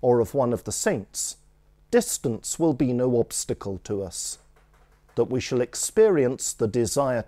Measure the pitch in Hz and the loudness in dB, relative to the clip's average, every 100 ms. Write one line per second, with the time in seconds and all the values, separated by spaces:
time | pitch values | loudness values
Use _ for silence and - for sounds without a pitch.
0 | 123 120 113 139 123 117 - 139 - 151 | 2 4 2 0 0 -2 -4 -4 -2 -2
1 | - - - - _ _ _ _ _ 240 | -4 -8 -8 -10 _ _ _ _ _ 0
2 | 226 - 135 110 - - 165 131 127 123 | 2 -2 -4 -4 -6 0 2 2 0 0
3 | 127 120 113 - - 113 104 92 - 104 | 2 2 0 -2 -6 -6 -8 -10 -6 -6
4 | 95 - - - _ _ _ _ _ _ | -6 -8 -10 -12 _ _ _ _ _ _
5 | _ - 120 127 - 127 120 - - - | _ -2 0 -2 -2 -2 -2 -4 -2 4
6 | 220 170 123 131 - - 110 120 113 - | 6 6 2 0 -6 -2 0 0 0 0
7 | 139 120 | 0 -2